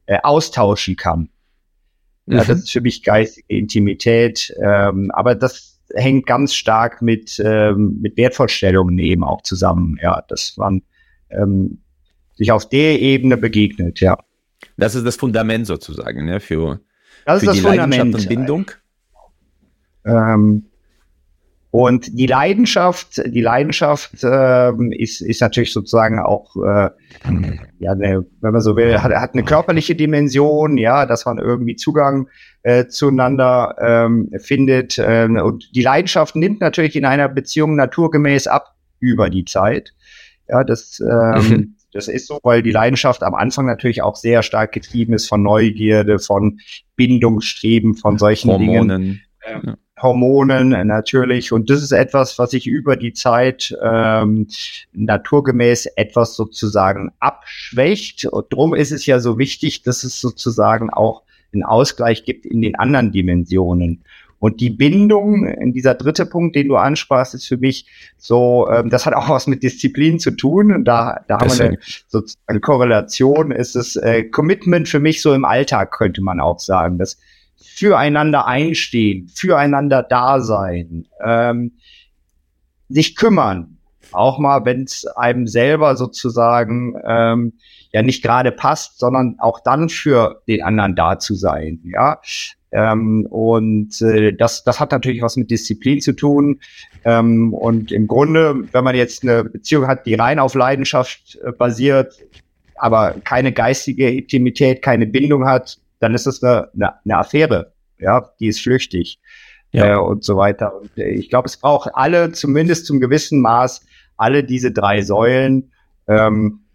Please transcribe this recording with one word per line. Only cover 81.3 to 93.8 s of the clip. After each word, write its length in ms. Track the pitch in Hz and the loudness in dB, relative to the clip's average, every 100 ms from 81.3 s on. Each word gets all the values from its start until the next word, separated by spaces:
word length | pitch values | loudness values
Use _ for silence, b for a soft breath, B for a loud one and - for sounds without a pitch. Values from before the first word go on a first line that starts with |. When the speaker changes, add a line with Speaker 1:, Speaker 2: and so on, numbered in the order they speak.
| 117 120 120 120 - b b b _ _ _ _ _ _ _ _ | 0 0 -2 -6 -10 b b b _ _ _ _ _ _ _ _
Speaker 1:
sich 260 | 135 156 - | 0 0 2
kümmern. 600 | 226 190 117 92 85 - _ _ _ | 2 4 2 -2 -8 -18 _ _ _
Auch 260 | 104 123 139 | 0 0 2
mal, 260 | 143 139 113 | 0 2 0
wenn's 400 | 123 131 - - | -2 -6 -10 -12
einem 400 | - 120 123 117 | -4 -2 0 -2
selber 480 | 117 131 156 151 120 | 0 2 2 2 0
sozusagen, 960 | 123 - 123 117 117 120 110 120 123 107 - | -4 -6 -4 0 2 2 0 -4 -6 -8 -4
ähm, 480 | 113 117 117 117 - b b b | 0 2 0 -2 -8 b b b
ja 100 | 107 | 0
nicht 220 | 120 123 | 0 0
gerade 280 | 113 120 127 | 0 0 0
passt, 480 | - 131 156 - - | -2 -2 -2 -6 -4
sondern 360 | 123 131 123 - | -2 0 -2 -2
auch 200 | 113 - | -2 -2
dann 280 | 127 139 160 | -2 0 0
für 520 | - 151 123 113 - - | -4 0 2 2 -2 -4
den 140 | 110 | -4
anderen 320 | 78 110 98 87 | 0 0 0 0
da 220 | 82 95 | 0 0
zu 140 | - | -4
sein, 460 | 98 95 76 78 82 | -4 -2 -2 -6 -10
ja. 360 | 87 95 135 156 B B B - _ | -10 -2 0 -2 B B B -18 _
Ähm, 540 | 107 110 110 110 110 - | -2 0 0 0 0 -2
und, 720 | 110 113 113 110 107 | -2 0 2 2 0